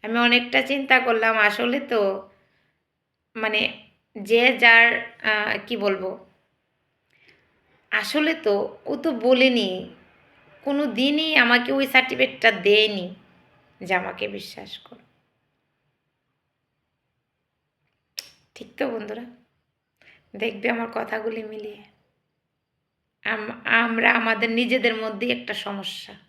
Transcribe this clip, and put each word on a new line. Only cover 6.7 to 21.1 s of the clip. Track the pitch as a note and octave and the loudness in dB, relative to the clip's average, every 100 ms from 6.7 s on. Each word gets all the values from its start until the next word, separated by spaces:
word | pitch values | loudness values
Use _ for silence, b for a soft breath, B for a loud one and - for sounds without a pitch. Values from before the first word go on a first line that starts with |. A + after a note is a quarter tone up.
| _ _ _ _ b b b b _ _ _ _ | _ _ _ _ b b b b _ _ _ _
আসলে | G#3 G3+ D#4 D4+ | -4 -2 0 0
তো | D#4+ A3 G3+ G#3+ - - | 0 0 0 -2 -8 -8
ও | D4 | -4
তো | E4 | -2
বলেনি | A#3+ A#3 B3+ C4 A#3+ G3 F#3 F#3 - _ _ _ _ _ - | 0 2 4 4 2 -2 -6 -10 -18 _ _ _ _ _ -12
কোনো | - C#4+ D4 G#3 | -4 -2 -2 0
দিনই | C4+ D4 D#4+ D4+ | 0 0 2 2
আমাকে | A#3+ A#3+ A#3+ | 4 2 2
ওই | C4+ C4+ | -2 2
সার্টিফিকেটটা | C4 B3 B3 C4 - G3+ G3 | 2 0 -2 -2 2 2 2
দেয়নি | F#3+ G#3 G#3+ G3+ F3+ F#3 _ _ _ _ _ _ | 4 4 4 -2 -8 -14 _ _ _ _ _ _
যে | F3+ F#3 | -4 -4
আমাকে | F#3 F3+ G#3 | -4 -8 -8
বিশ্বাস | G3+ - - G3 - | -10 -14 -16 -18 -18
করো। | - - _ _ _ _ _ _ _ _ _ _ _ _ _ _ _ _ _ _ _ _ _ _ _ _ _ _ _ _ _ _ _ - b b b | -20 -20 _ _ _ _ _ _ _ _ _ _ _ _ _ _ _ _ _ _ _ _ _ _ _ _ _ _ _ _ _ _ _ -20 b b b
ঠিক | - - - | -20 -20 -8
তো | C#4 | -6
বন্ধুরা? | A3+ G#3 G#3+ A#3+ - _ _ _ _ _ _ b b _ | -6 -10 -12 -14 -20 _ _ _ _ _ _ b b _
দেখবে | G3+ A3 G#3 A#3+ | -6 -6 -4 -4
আমার | A#3+ A#3 | -2 -4
কথাগুলি | - A3+ | -6 -6